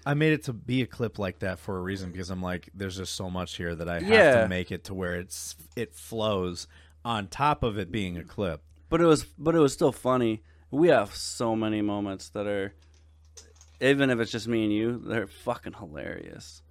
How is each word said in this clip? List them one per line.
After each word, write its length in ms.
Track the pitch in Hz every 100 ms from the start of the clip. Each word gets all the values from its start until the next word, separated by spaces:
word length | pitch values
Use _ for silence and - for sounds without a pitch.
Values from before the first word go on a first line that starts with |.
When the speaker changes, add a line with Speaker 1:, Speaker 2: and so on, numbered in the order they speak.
Speaker 1:
I 100 | 139
made 180 | 143 156
it 100 | 151
to 80 | -
be 300 | 113 123 131
a 40 | 120
clip 320 | - 113 -
like 200 | 98 -
that 200 | 98 90
for 180 | - 92
a 20 |
reason, 300 | 90 98 92
because 200 | 90 92
I'm 120 | 92
like, 260 | 90 90 -
"There's 220 | 95 95 92
just 180 | 92
so 160 | - 95
much 260 | 92 87 -
here 180 | 85
that 140 | 82 85
I 120 | 87
have 80 | 180
Speaker 2:
Yeah. 320 | 220 165 120
Speaker 1:
to 60 | 110
make 240 | 92 90
it 120 | 90
to 100 | -
where 200 | 95 90
it's, 400 | 90 90 - - - - -
it 180 | 110
flows 720 | - - 113 107 101 90 85 - - - -
on 240 | 120 113 98
top 340 | - 143 147
of 160 | 120 104
it 140 | 90
being 240 | 110 95 87
a 60 |
clip." 380 | - - 95 78 - - -
Speaker 2:
But 100 | 165
it 60 | 170
was, 180 | 151 - -
but 160 | 147
it 60 | 165
was 120 | 139
still 200 | - 156
funny. 500 | - 127 127 117 107 - - -
We 180 | 135 170
have 260 | 127 104
so 400 | - - - 117
many 260 | 110 110 107
moments 480 | 104 104 101 95 -
that 160 | 107 104
are, 260 | 101 98 - - _ _ _ - - - - - -
even 300 | 127 139 135
if 80 | 117
it's 140 | 110
just 160 | 117 110
me 160 | 113
and 80 | 107
you, 260 | 104 113 123
they're 300 | - 113 98
fucking 460 | - 123 120 -
hilarious. 880 | 107 104 73 - 87 - - - - -